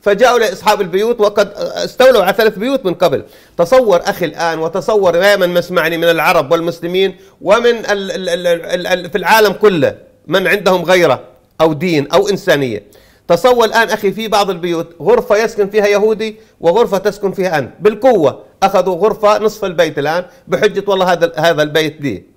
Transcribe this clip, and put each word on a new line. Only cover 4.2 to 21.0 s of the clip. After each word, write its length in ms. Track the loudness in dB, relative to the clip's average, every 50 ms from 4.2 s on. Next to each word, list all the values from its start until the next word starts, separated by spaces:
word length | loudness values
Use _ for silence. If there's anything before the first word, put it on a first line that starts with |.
| -6
الآن، 340 | -6 -4 -4 -4 -4 -2 -4
وتصور 580 | -6 -6 -6 -6 -4 0 0 2 2 2 2
يا 200 | 2 2 2 2
من 180 | 2 0 0 0
مسمعني 420 | -2 -2 0 -2 -2 0 0 -2
من 80 | 0 0
العرب 480 | 0 0 2 0 2 2 2 2 0
والمسلمين 640 | 0 0 0 -4 -8 -6 -8 -4 -2 -2 -2 -2 -4 -8 -20 -20 _ _
ومن 260 | 0 2 2 4 4
ال-، 440 | 2 0 0 -2 -4 -4 -4 -4 -8
ال-، 180 | -8 -8 -6 -4
ال-، 180 | -6 -2 0
ال-، 400 | -2 -2 -2 -2 -6 -6 -6 -2
ال-، 240 | -2 -4 -4 -4 -6
في 80 | -6 -4
العالم 340 | 0 2 4 4 4 2
كله 440 | 0 4 2 2 4 4 0 0 -2 -4 -20 -20 _ _ _
من 200 | -4 -2 -2 0
عندهم 360 | 0 0 0 2 0 0 0
غيرة 380 | 2 2 2 4 4 2 2 -2 -4 -18 _ _ _ _ _ _
أو 120 | 0 0
دين 380 | 0 -2 -4 -2 0 -2 -2 2
أو 180 | 0 0 2 2
إنسانية. 540 | -2 -4 0 -2 0 0 0 -4 -6 -8 -12 _ _ -20 _ _ _ _ _ -2
تصور 360 | -2 2 4 2 4 4 2
الآن 240 | 2 2 0 0 0
أخي، 240 | -2 -2 -2 -4
في 160 | -4 -4 -6 -2
بعض 220 | 0 0 0 0
البيوت 460 | -2 -6 -4 -4 -4 -4 -6 -8 -12 -6
غرفة 360 | 0 2 2 2 2 2 2
يسكن 340 | 2 2 0 0 -2 -4 0
فيها 160 | 0 0 2
يهودي 500 | 2 2 2 2 0 0 -2 -4 -8 -8 -12 -20 _ _ _
وغرفة 380 | -2 0 2 2 2 0 0 -2
تسكن 340 | -2 -4 -4 -2 -6 -6
فيها 260 | -4 -2 -4 -2 -2 -2
أنت. 120 | -4 -4 -10 -2
بالقوة 640 | -2 -2 -2 2 2 2 4 4 2 0 -2 -4 -20 _ _ _
أخذوا 320 | -2 0 0 0 0 0 -2
غرفة 440 | 0 0 -2 -2 2 2 2 2 2
نصف 260 | 0 -4 -4 -4 -8
البيت 340 | -6 -2 0 -2 -2 -2 -4
الآن 260 | -4 -2 -4 -4 -6 -8 -18 -20 _ -6
بحجة: 360 | -4 0 0 0 -2 -2 -4
"والله 260 | -2 0 0